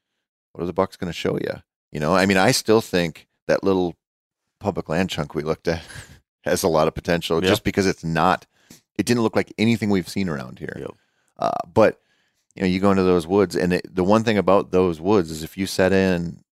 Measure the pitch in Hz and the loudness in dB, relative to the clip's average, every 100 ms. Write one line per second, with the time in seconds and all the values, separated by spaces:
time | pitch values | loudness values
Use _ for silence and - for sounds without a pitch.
0 | _ _ _ _ _ - 87 90 95 - | _ _ _ _ _ -10 -6 -2 -2 -4
1 | 90 85 104 - - - - _ _ 76 | -10 -6 -4 -4 -6 -8 -14 _ _ -6
2 | 76 92 95 95 101 131 - 110 - 92 | 0 2 2 4 2 2 2 2 2 -2
3 | 85 - - _ - 78 98 95 90 - | -2 -6 -20 _ -4 -2 0 0 -2 -6
4 | _ _ _ _ _ _ 101 85 78 78 | _ _ _ _ _ _ -6 -6 -4 -2
5 | 92 - 73 78 76 80 - 82 - - | -2 -4 -8 -6 -6 -4 -4 -4 -6 -20
6 | - - _ _ - 90 95 78 80 - | -20 -20 _ _ -4 -2 0 2 0 -2
7 | - 85 - 82 92 101 - 98 95 82 | -2 -2 -2 -2 0 0 -2 -2 -2 -2
8 | 82 80 87 90 _ _ _ - _ - | -4 0 2 0 _ _ _ -20 _ -4
9 | 101 120 110 104 92 - 107 117 104 98 | -2 0 0 0 -4 -2 0 0 0 0
10 | 85 - 95 73 64 - - - - - | -2 -6 -6 -6 -10 -14 -14 -12 -14 -16
11 | _ _ _ - - - - 110 107 - | _ _ _ -4 -4 -4 -2 4 4 2
12 | _ _ _ _ _ - 92 92 101 95 | _ _ _ _ _ -4 0 2 4 4
13 | 92 90 80 98 95 85 90 90 - 92 | 4 2 2 2 2 0 0 -2 -4 -2
14 | 90 110 113 104 90 98 - 92 92 78 | 2 2 2 0 2 2 2 0 0 0
15 | 87 107 80 80 80 - 95 - 92 95 | 0 0 0 -6 -10 -8 -6 0 2 2
16 | 95 90 85 - _ | 2 0 -4 -10 _